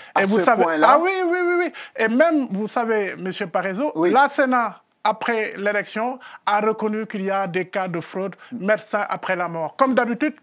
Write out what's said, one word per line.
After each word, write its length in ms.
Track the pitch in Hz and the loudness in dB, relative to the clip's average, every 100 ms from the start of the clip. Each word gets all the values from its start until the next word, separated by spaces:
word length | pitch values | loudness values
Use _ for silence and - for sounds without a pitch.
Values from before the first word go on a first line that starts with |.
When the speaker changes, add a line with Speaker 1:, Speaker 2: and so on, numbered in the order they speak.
| - | -4
Speaker 1:
À 100 | - | 0
Speaker 2:
Et 20 | 196 | 2
vous 140 | 214 | 4
Speaker 1:
ce 40 | |
Speaker 2:
savez, 200 | 180 220 | 4 4
Speaker 1:
point-là ? 240 | 170 - - 294 | 4 4 6 6
Speaker 2:
ah 40 | |
oui, 80 | 359 381 349 | 4 0 0
oui, 120 | 359 349 | 0 2
oui, 60 | 349 | 2
oui. 120 | 339 - - - | 0 -4 -12 -2
Et 120 | 226 | 0
même, 380 | 240 330 311 247 | 4 4 2 0
vous 160 | 196 214 | -4 -4
savez, 480 | 254 226 220 190 151 | -2 0 0 -2 -6
Monsieur 300 | 185 180 196 | -8 -6 -4
Parézo, 460 | 190 190 190 294 160 | -2 -2 -2 -4 0
Speaker 1:
Oui. 160 | 175 | 2
Speaker 2:
la 160 | 240 277 | 4 4
Sénat 540 | 294 262 247 220 180 _ _ - | 2 2 2 0 -6 _ _ -2
après 460 | - - 220 214 170 | -2 -2 -2 -2 -4
l'élection, 600 | 202 208 - 214 240 262 - - - | -2 -2 -4 -4 -6 -6 -14 -8 0
a 140 | 208 | 2
reconnu 460 | 214 220 220 214 214 | 2 0 -2 -4 -6
qu'il 160 | 202 | -6
y 80 | 190 | -2
a 160 | 196 190 | -2 -2
des 180 | 185 180 | -4 -4
cas 220 | 202 185 | -4 -4
de 120 | 170 | -6
fraude, 340 | - 190 196 - - | -8 -8 -8 -10 -14
Speaker 1:
Mm. 140 | 120 190 | -6 -2
Speaker 2:
médecin 400 | 214 - 208 202 | -2 -2 -4 -4
après 280 | 185 - 180 | -6 -4 -2
la 100 | 175 | -2
mort. 280 | 165 151 - | -4 -4 0
Comme 160 | 269 254 | 2 2
d'habitude, 380 | 240 233 302 - | 0 0 -4 -6